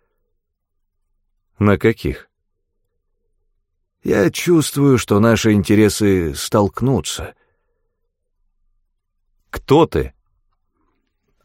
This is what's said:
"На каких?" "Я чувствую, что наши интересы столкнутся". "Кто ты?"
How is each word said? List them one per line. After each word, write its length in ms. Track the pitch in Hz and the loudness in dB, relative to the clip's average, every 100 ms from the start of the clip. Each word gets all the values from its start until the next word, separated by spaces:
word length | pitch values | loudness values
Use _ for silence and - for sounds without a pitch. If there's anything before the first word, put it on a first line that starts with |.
| _ _ _ _ _ _ _ _ _ _ _ _ _ _ _ _ | _ _ _ _ _ _ _ _ _ _ _ _ _ _ _ _
"На 180 | 104 98 | 0 2
каких?" 520 | 110 113 71 - - _ _ _ _ _ _ _ _ _ _ _ _ _ _ _ _ _ | 0 -2 -6 -8 -14 _ _ _ _ _ _ _ _ _ _ _ _ _ _ _ _ _
"Я 260 | - 185 175 | -4 0 0
чувствую, 680 | - 170 170 143 143 143 123 | -2 0 0 0 0 2 2
что 220 | - 104 | 0 2
наши 340 | 113 107 110 | 2 2 2
интересы 800 | 104 90 104 107 - 104 95 82 71 | 0 2 2 2 2 0 0 -2 -6
столкнутся". 1000 | - 110 101 - 127 117 - - - - _ _ _ _ _ _ _ _ _ _ _ _ _ _ _ _ _ _ _ _ _ | -4 -2 -2 -2 -2 -2 -4 -10 -12 -16 _ _ _ _ _ _ _ _ _ _ _ _ _ _ _ _ _ _ _ _ _
"Кто 360 | - - 143 151 | -16 0 2 2
ты?" 280 | 76 62 - _ _ _ _ _ _ _ _ _ _ _ _ | -2 -6 -12 _ _ _ _ _ _ _ _ _ _ _ _